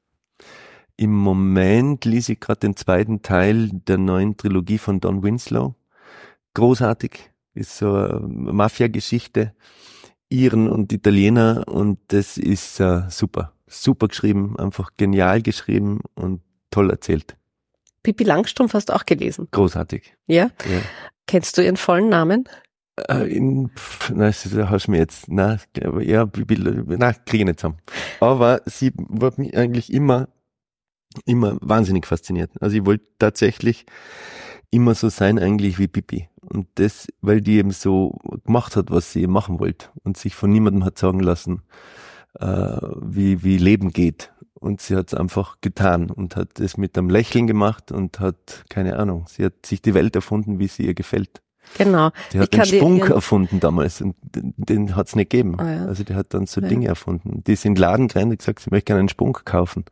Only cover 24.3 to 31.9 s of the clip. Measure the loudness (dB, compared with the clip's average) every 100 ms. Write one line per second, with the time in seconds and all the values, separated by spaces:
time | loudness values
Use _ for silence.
24.3 | 0 -4 -2 0 0 2 0 0 -4 -6
25.3 | 0 0 0 -8 -8 -4 -4 0 0 0
26.3 | -2 -2 0 0 -2 -4 0 0 -2 -2
27.3 | 0 0 -2 -6 -8 -14 -14 -10 0 2
28.3 | 4 4 2 -2 -2 -2 -2 -8 -2 -2
29.3 | -2 -4 0 0 -2 -2 0 2 2 -2
30.3 | _ _ _ _ _ _ _ _ -10 0
31.3 | 2 2 -2 0 2 2